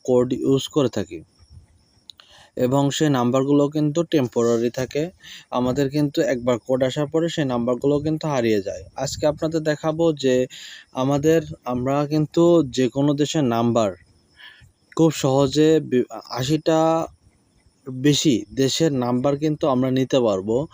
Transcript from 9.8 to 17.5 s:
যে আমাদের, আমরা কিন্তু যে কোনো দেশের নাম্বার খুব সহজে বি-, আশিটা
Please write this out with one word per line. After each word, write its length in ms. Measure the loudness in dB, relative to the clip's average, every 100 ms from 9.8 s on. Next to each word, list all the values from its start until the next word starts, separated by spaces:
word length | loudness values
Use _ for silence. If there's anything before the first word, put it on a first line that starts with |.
| -4 0 0
যে 340 | 0 0 2 0 -6 -20 -20 -12
আমাদের, 480 | -4 0 2 2 2 0 -10 -6
আমরা 420 | -4 -2 -2 0
কিন্তু 560 | -2 0 2 4 4 2
যে 200 | 0 0
কোনো 240 | 2 0
দেশের 300 | 0 -2 0
নাম্বার 480 | 0 0 2 2 0 -4 _ _ _ _ -20 -20 -20 _ _ 2
খুব 160 | 2
সহজে 680 | 2 0 2 2 4 4 4
বি-, 240 | 2 -2 -2 -8 -10
আশিটা 800 | -8 -2 -2 2 2 2 0 -4 -12 _ _ _